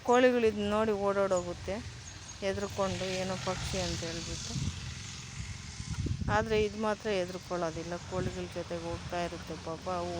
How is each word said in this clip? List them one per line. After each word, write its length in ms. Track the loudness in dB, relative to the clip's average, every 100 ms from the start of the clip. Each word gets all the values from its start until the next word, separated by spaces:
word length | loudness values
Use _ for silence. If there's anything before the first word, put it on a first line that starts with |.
| 6
ಕೋಳಿಗಳು 360 | 8 8 8 6
ಇದ್ನ 160 | 4 2 4
ನೋಡಿ 160 | 4 4 4
ಓಡೋಡೋಗುತ್ತೆ 680 | 4 4 4 2 -4 -4 -6 -6 -10 -12 -12 -14 -4
ಹೆದ್ರುಕೊಂಡು, 640 | -2 0 -2 0 0 0 -2 0
ಏನೋ 160 | -2 -2 -2
ಪಕ್ಷಿ 320 | -2 -2 0 0
ಅಂತ 140 | -2 -4
ಹೇಳ್ಬಿಟ್ಟು. 440 | -4 -6 -6 -4 -2 -2 -2 -8 -8 -10 -10 -10 -8 -8 -8 -10 -8 -6 -2 0 0 2 2
ಆದ್ರೆ 200 | 4 2 2
ಇದು 120 | 0 -2
ಮಾತ್ರ 220 | 0 0 0
ಹೆದ್ರುಕೊಳ್ಳೋದಿಲ್ಲ, 760 | 0 -4 -4 -2 -2 -2 -6 -6 -4
ಕೋಳಿಗಳ 360 | -2 -2 -4 -6 -6
ಜೊತೆಗೆ 280 | -6 -4 -4
ಹೋಗ್ತಾ 280 | -6 -4 -2 -2
ಇರುತ್ತೆ 280 | -4 -8 -8 -6
ಪಾಪ, 180 | -6 -2 -2
ಅವು 100 | -2